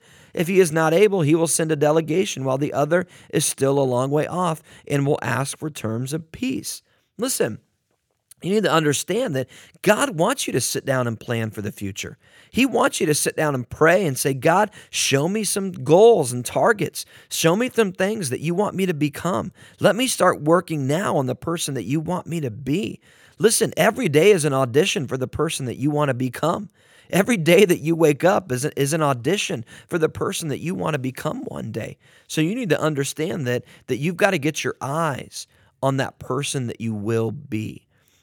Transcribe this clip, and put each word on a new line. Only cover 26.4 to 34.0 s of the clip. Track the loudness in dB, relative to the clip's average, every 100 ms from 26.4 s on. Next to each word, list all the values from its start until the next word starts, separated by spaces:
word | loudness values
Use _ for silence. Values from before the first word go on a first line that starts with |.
| -2 -2 -6 _ _ _ -2
Every | 0 2 2
day | 6 6 6
that | 4
you | 0
wake | 2 2 4
up | 2 2 -2
is | -4
a, | -4 -2
is | -2
an | 0
audition | 0 0 -2 -2 -2 -6 -10 -18 -6
for | -2
the | -2
person | -2 -6 -4 -6
that | -6
you | -6
want | -4 -4
to | -2
become | -6 -6 -8 -6
one | -10 -10 -8
day. | -8 -10 -14 _ _ -8
So | -2
you | -2
need | -2 0
to | 0
understand | 0 -2 -4 -4 -6 -4 -2
that, | -4 -6 -18 -6
that |
you've | -4